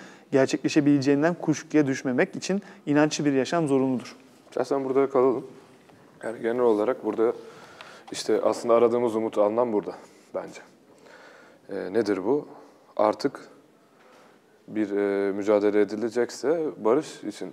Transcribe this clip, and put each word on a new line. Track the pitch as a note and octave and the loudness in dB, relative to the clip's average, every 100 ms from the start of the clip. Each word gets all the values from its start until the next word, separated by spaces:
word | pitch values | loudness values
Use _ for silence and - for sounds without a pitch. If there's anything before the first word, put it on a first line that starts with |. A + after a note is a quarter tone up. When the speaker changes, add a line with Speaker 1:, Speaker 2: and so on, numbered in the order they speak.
| - - - | -14 -20 -2
Speaker 1:
gerçekleşebileceğinden | C3+ C3+ D3 D3 D#3 C#3+ C#3+ C3 C#3+ D#3+ | 2 2 0 0 2 4 4 4 2 2
kuşkuya | E3+ - C#3+ - D3+ C3+ | 0 -2 -2 0 0 2
düşmemek | C3 C3 B2+ F#3+ - | -2 -2 0 -2 -4
için | - G3 - - D3 | -6 -6 -6 -12 0
inançlı | D3 D3+ D#3+ | 2 2 2
bir | D3 | 0
yaşam | C3+ A#2+ E3+ D3+ | 0 0 -2 0
zorunludur. | C3+ C3 B2 - - - - - | 2 0 -2 -8 -18 -20 -20 -10
Speaker 2:
İstersen | - B2+ C#3 | -6 -2 -2
burada | C3 C3 C3+ | 0 0 2
kalalım. | C3+ C3 A#2 - - - - - - - - | 2 2 2 -6 -18 -20 -20 -20 -20 -20 -12
Yani | A#2 A#2 | -10 -6
genel | A2+ B2 | -4 2
olarak | A#2+ G#2 G#2+ C3 | 2 4 2 0
burada | G#2+ G#2 A2+ - - - - - - - - | -4 0 0 -2 -12 -20 -20 -20 -20 -20 -14
işte | - - G#2+ | -8 -2 0
aslında | - A2+ A#2 | 2 0 2
aradığımız | A#2 A#2 A#2+ A#2+ A2 | 4 4 2 0 -2
umut, | A2 G#2+ | -2 0
anlam | G#2 A2+ B2 | 2 2 0
burada | G#2 F2+ - - - _ | 0 -4 -10 -18 -20 _
bence. | F#2 F#2 - - _ _ _ - - - - - _ - | -12 -10 -16 -20 _ _ _ -20 -20 -20 -20 -20 _ -12
Ee, | F#2+ F#2 | -10 -4
nedir | G#2+ G#2 F#2 | -2 0 0
bu? | G2 D3 - - - - _ - | 0 -2 -4 -16 -20 -20 _ 0
Artık | G#2+ - C#3 - - - _ _ _ _ - - - _ _ _ - | 2 2 -4 -6 -14 -20 _ _ _ _ -20 -20 -20 _ _ _ -8
bir, | G#2+ G2+ | -4 -2
e, | G2+ G2+ G2 G2+ | -2 0 0 0
mücadele | G2+ G2+ G#2 G#2 G#2 | -2 2 4 4 2
edilecekse | G2+ G#2+ A#2 B2 A#2+ - C3 E3+ D3+ F#2+ | 0 -2 -4 -2 -4 -4 -2 -2 -4 -2
barış | G#2+ C3+ D#3 - | 0 0 -2 -10
için | G#2+ - F#2 | -12 -10 -14